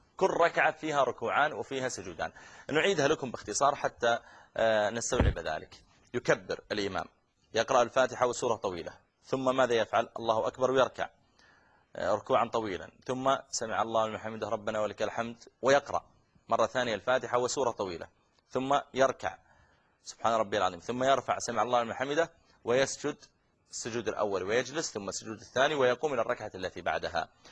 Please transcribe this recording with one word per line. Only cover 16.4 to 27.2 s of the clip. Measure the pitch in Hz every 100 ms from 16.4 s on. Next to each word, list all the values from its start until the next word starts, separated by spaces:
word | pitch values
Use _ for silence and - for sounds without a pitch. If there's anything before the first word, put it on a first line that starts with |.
| -
مرة | 113 113
ثانية | 131 123
الفاتحة | 104 110 127 117 123
وسورة | 123 147 123
طويلة، | 113 98 82 85 _ _ _ _
ثم | 131 131 139 -
يركع، | 127 131 123 92 76 _ _ _ _ _ _
"سبحان | - - 113
ربي | 113 101 104
العظيم"، | 92 90
ثم | - 123
يرفع، | 131 135 120 98
"سمع | - 117
الله | 110 123
لمن | 113
حمده"، | 101 135 151 165 _ _ _
ويسجد | - 123 139 - 147 147 - _ _ _ _
السجود | - 127 117 110
الأول | - 104 95
ويجلس، | 92 113 127 147 156
ثم | 110 98
السجود | - 110 107
الثاني، | - 123 139
ويقوم | 151 127 123 156
إلى | 131
الركعة | 113 120 107
التي | 95 92 -
بعدها. | 85 80 82 82